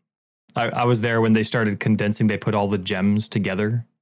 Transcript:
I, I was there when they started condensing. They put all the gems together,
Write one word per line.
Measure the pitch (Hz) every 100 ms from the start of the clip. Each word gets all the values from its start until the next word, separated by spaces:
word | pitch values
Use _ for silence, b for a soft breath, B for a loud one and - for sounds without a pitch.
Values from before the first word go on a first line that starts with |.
| _ _ _ _ -
I, | 120 117
I | 127
was | 120 113
there | 117 113
when | 113
they | 110
started | 107 123 107 101
condensing. | 113 104 104 107 110
They | 101
put | 113
all | 104 101
the | 101
gems | 92 95 101 104 -
together, | 110 95 95 107 120 - _